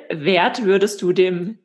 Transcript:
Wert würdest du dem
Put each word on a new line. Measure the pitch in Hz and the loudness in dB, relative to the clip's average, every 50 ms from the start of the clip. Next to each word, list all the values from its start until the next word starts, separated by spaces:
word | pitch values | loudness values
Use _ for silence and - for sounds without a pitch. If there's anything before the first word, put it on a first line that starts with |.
| - - | -8 -10
Wert | - 160 139 165 190 170 180 247 247 - 226 | -10 -4 -2 0 2 2 2 0 0 -2 0
würdest | 185 196 196 190 220 208 196 | 2 2 2 2 0 -2 -4
du | 190 180 180 | -2 -2 2
dem | 185 185 185 180 175 175 196 226 - _ | 2 2 2 0 -4 -6 -8 -10 -12 _